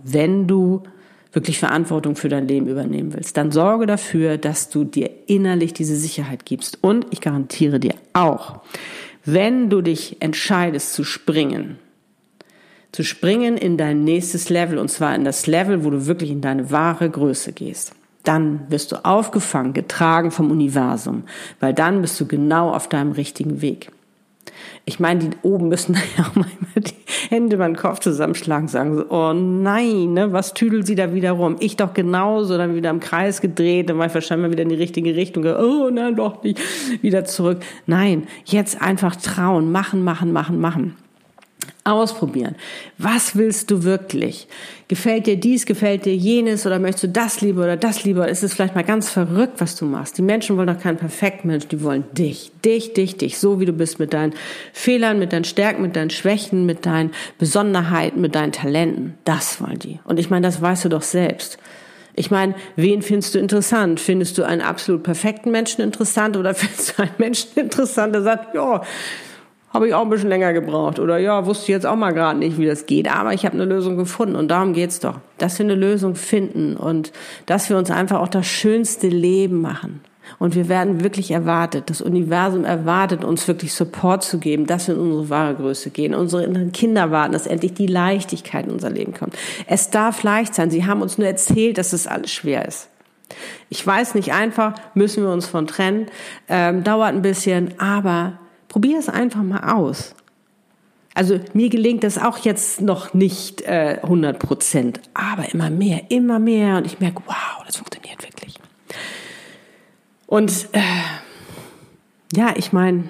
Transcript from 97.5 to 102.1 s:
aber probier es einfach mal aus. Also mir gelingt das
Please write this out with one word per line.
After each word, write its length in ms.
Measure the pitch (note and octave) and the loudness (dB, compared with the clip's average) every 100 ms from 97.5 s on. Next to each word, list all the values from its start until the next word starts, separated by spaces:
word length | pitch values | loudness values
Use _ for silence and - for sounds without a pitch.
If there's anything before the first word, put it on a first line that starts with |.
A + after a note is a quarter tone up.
| F3+ F3+ - | 0 0 -2
aber 600 | G3 G3+ G3 E3+ F3+ - - _ - | -2 0 0 0 -2 -6 -18 _ -4
probier 320 | G#3 B3+ D#4 | 0 2 2
es 100 | - | 0
einfach 340 | - A#3+ G#3+ | -2 0 0
mal 300 | F#3+ G3 - | -2 -2 0
aus. 420 | A3 D3+ C#3+ - - _ _ _ _ _ _ _ _ _ | 2 2 -2 -10 -18 _ _ _ _ _ _ _ _ _
Also 260 | - F#3 F#3 F3+ | 0 2 2 0
mir 160 | G#3 A#3 | 2 2
gelingt 340 | A3+ A3+ A#3 | 2 2 2
das 160 | G#3 | 0